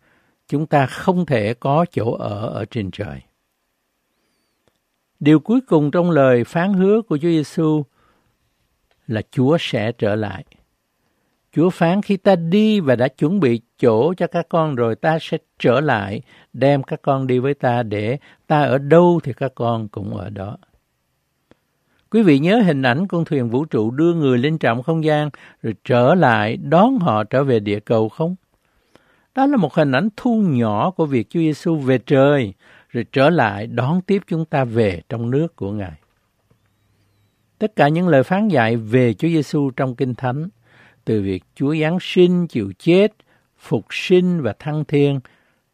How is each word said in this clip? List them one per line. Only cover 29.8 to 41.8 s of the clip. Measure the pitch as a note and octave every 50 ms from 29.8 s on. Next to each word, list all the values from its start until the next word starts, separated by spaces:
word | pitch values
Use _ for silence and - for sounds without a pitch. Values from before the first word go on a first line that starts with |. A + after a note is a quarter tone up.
| D#3 C#3+
ảnh | C3 C3 F3+ A3+ - -
thu | - B3 A#3 A3
nhỏ | G#3 F3+ C#3 B2 A#2 A2 G#2 G#2 B2+ F3+
của | F3+ - E3
việc | D3 C#3 A#2+ G#2 -
Chúa | - E3+
Giêsu | E3 D#3 D3 - - F3+ E3
về | D3+ C3+ B2+ C3 B2
trời | - - D3+ C3+ C3+ C#3 D3 C#3 B2 G2 F#2+ _ _ _ - - _ _
rồi | - B2 A2 -
trở | - C3+ C3 D3+
lại | F3 D#3+ B2 G#2+ G2 G2+ A2 A#2+
đón | A#2+ A#2 B2 C3 E3 F#3
tiếp | F3+ - G3 G3+ - -
chúng | F3 D#3+ D#3+
ta | - - C#3+ C3
về | A#2+ A2 A2+ A2+ G2+ F2+ E2 - -
trong | A#2+ A#2 A#2 A#2
nước | B2+ C#3+ D#3+ E3 -
của | - G2+ G2
Ngài. | G2+ G#2+ G2 F2 D#2+ D2+ _ _ _ _ _ _ _ _ _ _ _ _ _ _ _ _ _ _ _ _ _ _ _ _ _ _ _ _ _ _ _ -
Tất | G#3+ G#3+ -
cả | - D3+ D3
những | D#3 E3 F3+ F3+
lời | D#3 C3+ B2+
phán | - F#3 G3 G#3+ A3
dạy | F3 C3 A2+ A2 A#2 A#2+
về | A2 G#2+ A2 B2+ B2+ A#2+ G#2+
Chúa | - - E3
Giêsu | E3 D#3+ C#3 - - D3+ C#3+ C3+
trong | B2 - C#3+ C3 B2
Kinh | A#2 C#3+ B2+ B2
Thánh, | - - B2+ B2 C#3+ D#3+ F#3+ - _ _ _ _ _ _ _ _ _ -
từ | - A2+ G#2+
việc | G2 G2 F#2+ F#2 - _ _
Chúa | - C#3 C3+ D#3
Giáng | D#3+